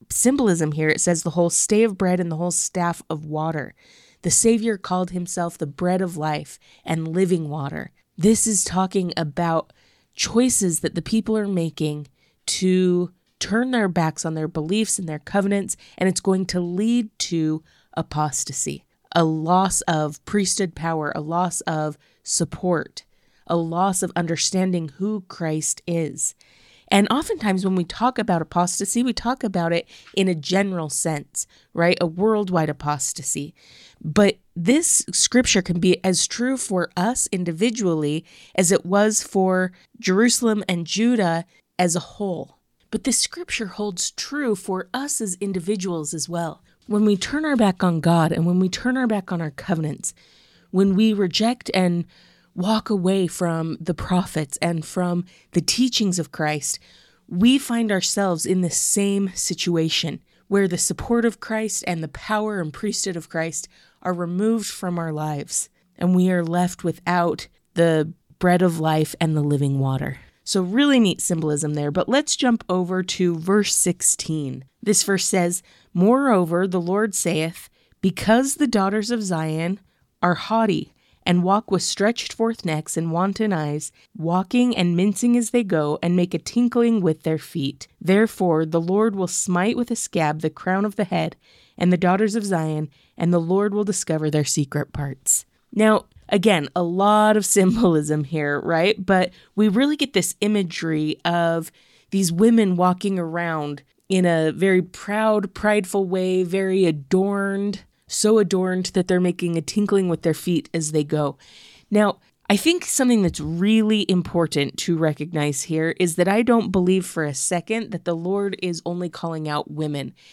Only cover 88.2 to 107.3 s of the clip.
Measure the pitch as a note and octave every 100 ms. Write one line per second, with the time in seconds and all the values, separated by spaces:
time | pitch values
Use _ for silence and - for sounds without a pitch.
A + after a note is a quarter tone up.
88.2 | A3 - F#3 D#3+ D#3+ E3 E3+ G3 A3+ G3
89.2 | F3+ - - F3+ F#3 A#3+ A#3+ A3+ - F3+
90.2 | D3+ D#3 D#3+ - F#3 F#3+ G#3 G3+ F#3+ E3+
91.2 | - - _ _ _ - F3 F3 F3+ F#3+
92.2 | G#3+ A3 G3+ F3 D#3 D3+ D3+ _ _ -
93.2 | E3+ F3 E3 F#3+ G#3 G#3 G3+ F#3+ - D#3
94.2 | D#3 D3+ C#3 - C#3 D3 C#3+ - C#3 C3
95.2 | - - - _ - G#3 A3 G#3+ - -
96.2 | - G3+ G#3+ F3 C#3+ F3+ E3+ F3+ G3+ G#3+
97.2 | G#3+ G#3+ F#3+ G3+ F#3 A3+ G3 D#3 D3+ D3+
98.2 | C3+ D#3 D3 C#3+ - E3 F#3 - F#3 F#3+
99.2 | - - _ - G#3+ G3+ F#3+ G3+ F#3 F3+
100.2 | F3 - G#3 G#3 F3 - E3 D#3 D#3 -
101.2 | E3+ E3+ E3+ E3 D#3+ _ _ _ _ G3
102.2 | F3 E3+ A3+ A3+ G3+ F3+ F3+ F3+ G3+ F#3
103.2 | E3 E3+ E3+ D#3+ D3 C#3+ _ _ - F#3
104.2 | F3+ E3 D#3 - G3 F#3 F3 - - G#3
105.2 | A3 G#3+ G3 - G#3+ G#3 F#3 G3+ F#3 F#3
106.2 | F#3 F#3 F3+ F#3+ F#3+ F#3+ F3 D3+ C3+ F#3
107.2 | G3